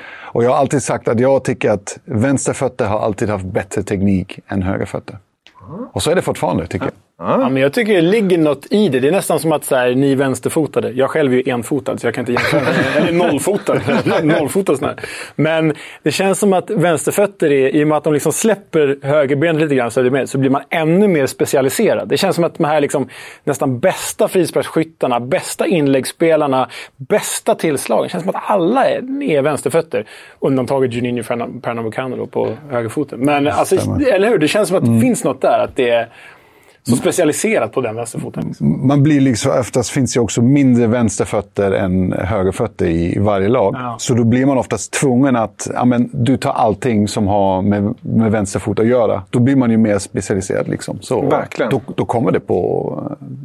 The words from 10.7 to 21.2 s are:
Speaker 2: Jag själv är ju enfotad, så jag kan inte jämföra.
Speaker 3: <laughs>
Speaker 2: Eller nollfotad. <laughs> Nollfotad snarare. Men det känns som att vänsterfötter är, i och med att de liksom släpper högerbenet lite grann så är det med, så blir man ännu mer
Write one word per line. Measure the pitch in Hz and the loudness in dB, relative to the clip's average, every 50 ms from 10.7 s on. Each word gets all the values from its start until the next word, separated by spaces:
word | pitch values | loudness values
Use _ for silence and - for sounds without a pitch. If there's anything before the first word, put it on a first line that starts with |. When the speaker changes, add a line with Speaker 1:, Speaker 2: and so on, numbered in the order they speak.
| - 123 110 104 | 0 -2 -2 -2
Speaker 2:
Jag | 113 127 135 131 | 0 0 0 0
själv | - 160 147 131 127 | 0 0 2 2 2
är | |
ju | 127 123 135 127 | 2 0 0 -2
enfotad, | 120 113 - 156 135 120 - 110 110 | -4 -4 -2 -4 -4 -2 -4 -6 -4
så | - | -4
jag | 117 113 | -4 -4
kan | 127 120 | -4 -4
inte | 120 120 | -2 -2
jämföra. | 123 - - - 147 131 123 - - 147 | -2 0 0 0 0 0 0 0 0 0
Speaker 3:
<laughs> | - - | 0 0
Speaker 2:
Eller | 151 - 165 170 | 0 0 0 2
nollfotad. | 175 180 170 151 135 - 185 208 196 - - 127 98 95 127 - - - | 0 0 0 0 0 0 0 -2 0 0 -2 -2 0 0 0 0 0 0
<laughs> | 175 214 - 170 | 0 0 0 2
Nollfotad | 147 165 170 151 123 - 190 190 - 151 123 | 2 2 0 0 -2 -2 -2 0 0 0 0
snarare. | 147 120 113 - - - - - - - - | -2 -4 -6 -8 -10 -12 -12 -14 -16 -8 -4
Men | - 143 156 165 160 160 156 143 - - - - - - | -2 0 0 2 2 2 0 0 -2 -8 -20 -12 -6 -4
det | 156 | -2
känns | 139 - 190 196 190 - | 0 0 0 0 0 2
som | 214 202 190 | 2 2 2
att | 175 170 - | 2 0 0
vänsterfötter | 214 196 151 175 160 139 - - - - 202 196 - - 185 151 143 | 0 0 2 2 2 0 0 -2 0 0 0 0 0 0 2 2 4
är, | 135 131 135 | 4 4 4
i | - 151 147 | 4 2 2
och | 151 | 2
med | 151 147 | 2 2
att | - | 2
de | 160 151 | 2 0
liksom | 139 - 160 143 | 2 0 0 0
släpper | - - 226 196 202 - _ - 160 147 139 139 139 - | 0 2 0 0 0 -2 _ 0 2 2 2 0 0 -2
högerbenet | 139 147 156 143 127 147 135 156 170 165 151 160 | 0 2 2 2 2 2 2 2 2 2 2 2
lite | 151 139 | 2 2
grann | 127 117 113 | 2 0 0
så | - 131 | 2 2
är | 127 | 2
det | 123 | 2
med, | 135 160 151 127 | 2 0 0 -2
så | - 139 | 0 0
blir | 135 135 | 2 2
man | 131 147 - - | 2 0 -2 -2
ännu | - 170 156 156 165 190 214 202 | -4 -2 0 2 4 4 4 4
mer | 175 147 | 4 2